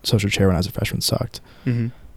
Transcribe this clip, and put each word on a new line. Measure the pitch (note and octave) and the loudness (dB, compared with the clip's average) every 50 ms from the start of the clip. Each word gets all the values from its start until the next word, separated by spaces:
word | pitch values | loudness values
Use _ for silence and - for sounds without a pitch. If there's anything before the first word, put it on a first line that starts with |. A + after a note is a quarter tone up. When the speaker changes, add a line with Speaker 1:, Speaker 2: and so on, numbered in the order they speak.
| - | 0
Speaker 1:
social | - - G#2+ G2 G2+ | 2 0 2 2 0
chair | - - G2 | 2 4 4
when | F#2+ F2+ | 4 4
I | F2 | 2
was | F#2 | 0
a | - | -2
freshman | - - - - - - | -2 -4 -4 -2 -2 -2
sucked. | - - - - - - - - - - - - - | -2 -2 -2 -2 -2 -6 -8 -16 -20 -20 -20 -6 -4
Speaker 2:
Mm-hmm. | C3 A#2+ A#2+ A2+ B2 - - - - - | -2 0 0 -2 -4 -6 -12 -20 -20 -20